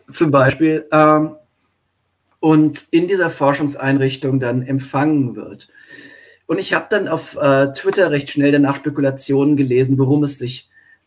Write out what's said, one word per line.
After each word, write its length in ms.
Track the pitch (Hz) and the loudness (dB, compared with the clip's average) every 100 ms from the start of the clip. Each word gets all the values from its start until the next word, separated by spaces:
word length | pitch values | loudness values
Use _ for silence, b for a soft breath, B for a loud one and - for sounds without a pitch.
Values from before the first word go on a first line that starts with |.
| _ | _
zum 200 | - 160 | -2 2
Beispiel. 540 | 139 131 139 160 156 156 | 4 2 2 0 0 0
Ähm, 440 | 156 151 151 156 - _ _ _ _ _ _ _ _ _ _ | 2 4 4 0 -8 _ _ _ _ _ _ _ _ _ _
und 480 | 165 156 151 143 - | 2 4 4 0 -2
in 160 | 165 175 | 0 0
dieser 220 | 196 170 | 0 -2
Forschungseinrichtung 1120 | - 139 143 147 135 135 139 135 131 139 131 | 0 0 0 -4 -4 -2 0 0 -2 -2 -2
dann 220 | 123 123 | -2 -4
empfangen 760 | 127 135 131 143 151 151 123 107 | -2 -6 -4 -2 0 0 -2 -6
wird. 320 | 98 101 - B B B B B B B _ | -14 -18 -20 B B B B B B B _
Und 120 | 165 | -6
ich 160 | 185 | -2
hab 160 | 165 165 | -4 -2
dann 180 | 214 196 | -2 -2
auf, 280 | 160 - - | -6 -8 -2
äh, 380 | 143 139 139 | 2 2 2
Twitter 380 | 139 190 190 175 | -2 -4 0 0
recht 180 | 147 139 | 0 -4
schnell 200 | - 143 | 0 2
danach 260 | 143 139 139 | 4 2 0
Spekulationen 800 | 156 147 139 131 - 135 143 143 | -6 -2 -2 -2 -2 0 2 2
gelesen, 400 | 135 123 131 131 | 2 0 2 2
worum 240 | 131 147 | 2 2
es 140 | 143 - | 0 -2
sich 320 | 123 - _ b b b | -6 -10 _ b b b